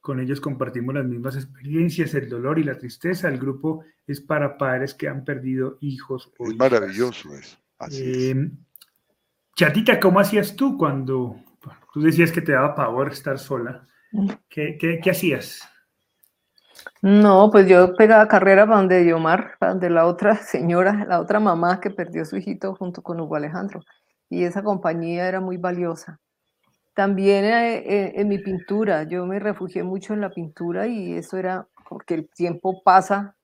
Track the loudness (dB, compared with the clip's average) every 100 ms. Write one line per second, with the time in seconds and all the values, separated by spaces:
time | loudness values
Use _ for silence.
0 | -8 -6 -6 -6 -6 -6 -6 -6 -6 -4
1 | -6 -6 -8 -10 -12 -16 -6 -2 -2 -2
2 | -4 -4 -6 -6 -2 -2 -2 -6 -12 -8
3 | -6 -4 -4 -4 -6 -4 -6 -6 -12 _
4 | -12 -12 -6 -2 -2 -2 -4 -2 -6 -6
5 | -8 -8 -8 -8 -6 -4 -4 -6 -10 -10
6 | -10 -12 -12 _ -10 2 4 4 0 -4
7 | -4 -4 -18 -20 -20 _ _ _ -14 -10
8 | -6 -4 -2 -2 -4 -8 _ _ _ _
9 | _ _ _ _ _ 0 2 2 2 4
10 | 4 4 4 2 -2 -2 -2 0 -2 -2
11 | -4 -4 -4 -10 _ _ -20 -20 _ 0
12 | 2 4 2 2 0 2 2 0 -4 -2
13 | -4 -6 -8 -10 -8 -8 -8 -12 _ _
14 | _ -4 -4 -6 _ -8 -8 -4 -4 -2
15 | -2 0 -2 -2 -8 -18 -20 _ _ _
16 | _ _ _ _ _ _ _ -20 -20 _
17 | 4 8 8 8 8 8 8 8 6 6
18 | 8 8 8 4 6 6 6 6 4 4
19 | 4 2 2 0 -2 -4 -2 -2 0 2
20 | 2 2 2 0 -2 -4 0 2 2 0
21 | -2 -2 0 0 2 2 0 -2 -4 -8
22 | -8 -8 -8 -8 -8 -8 -8 -8 -12 -12
23 | -12 -10 -6 -6 -6 -8 -10 -12 _ _
24 | _ _ _ -4 -4 -4 -4 -2 -2 -4
25 | -6 -4 -4 -4 -6 -6 -6 -4 -6 -6
26 | -14 -20 _ _ _ _ _ _ _ -2
27 | 0 2 2 4 4 2 0 -2 -2 -2
28 | -2 -2 -2 -2 -4 -8 -4 -2 0 0
29 | -2 -6 -6 -4 -6 -6 -8 -8 -6 -8
30 | -6 -6 -6 -8 -14 -8 -6 -4 -4 -6
31 | -8 -8 -8 -8 -6 -6 -10 _ -20 -18
32 | -8 -6 -8 _ -4 -2 -6 0 4 4
33 | 4 -4 -4 _